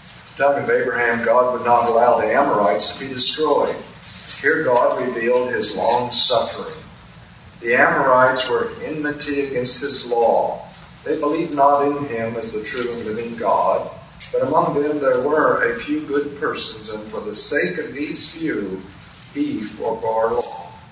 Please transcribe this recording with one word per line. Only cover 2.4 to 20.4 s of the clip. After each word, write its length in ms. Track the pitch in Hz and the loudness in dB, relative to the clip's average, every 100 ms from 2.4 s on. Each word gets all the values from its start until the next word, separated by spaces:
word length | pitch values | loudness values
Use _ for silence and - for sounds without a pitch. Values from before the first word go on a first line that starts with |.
| 139 107 104 104 - | 2 2 2 2 0
to 60 | - 135 | -2 -4
be 60 | |
destroyed. 640 | 123 - - 151 127 92 - - - - - - - | 2 2 4 2 2 0 -4 -10 -18 -18 -14 -12 -4
Here 220 | 143 156 | 0 0
God 360 | 135 123 143 127 127 | 2 4 4 2 -2
revealed 460 | 117 117 123 123 | -2 0 2 0
his 240 | 113 107 - | -2 -4 -2
long 340 | 113 123 120 | 0 2 2
suffering. 640 | - - 117 - 104 - - - - - - - - - - | 4 4 4 0 -6 -10 -12 -16 -20 -20 -20 -20 -20 -20 -8
The 160 | 120 127 | 0 4
Amorites 720 | 165 156 135 127 127 131 - | 4 4 4 6 6 2 0
were 220 | 117 - - | 0 -2 -6
enmity 640 | 123 156 147 143 143 139 135 | -8 -4 -4 -4 -4 -4 -2
against 360 | 123 123 - | 0 0 0
his 280 | 139 - 123 | -4 -6 -2
law. 560 | 117 110 92 - - - - - - | 0 2 2 0 -6 -12 -18 -20 -10
They 160 | 139 156 | -4 -2
believed 360 | 151 165 151 143 | -2 -2 -2 4
not 260 | 139 143 | 4 4
in 220 | 143 143 117 | 2 -2 -4
him 300 | 113 113 117 | -4 -4 -4
as 160 | 107 | -6
the 120 | 107 | -6
true 280 | - 127 120 | -4 -4 -4
and 140 | 117 107 | -4 -6
living 300 | 110 117 117 | -6 -6 -4
God, 520 | 104 - - - - - - - - | 0 2 2 0 -2 -12 -18 -14 -4
but 160 | 123 - | -2 2
among 340 | 160 156 143 | 2 2 0
them 180 | 147 147 | 0 0
there 200 | 131 123 143 | 2 2 2
were 440 | 151 127 - - | 2 4 2 0
a 40 | - | -2
few 260 | 147 151 143 | -4 -4 -2
good 340 | 143 147 - | -2 -2 -4
persons, 500 | 147 - - 110 107 | -4 0 -2 -2 -10
and 140 | 107 | -10
for 160 | 107 107 | -10 -10
the 160 | 101 - | -6 -2
sake 420 | - 147 175 156 | 0 0 -2 -4
of 140 | - | -8
these 420 | 135 147 165 - 165 | -8 -6 -4 -6 -4
few, 460 | 156 147 98 95 95 - - - - | -4 -4 -6 -8 -12 -20 -20 -20 -10
he 260 | 143 147 113 | -6 -4 -4
forbore 720 | 104 - 117 - 113 113 113 | -8 -6 -6 -4 -2 0 0
law. 400 | 120 | 0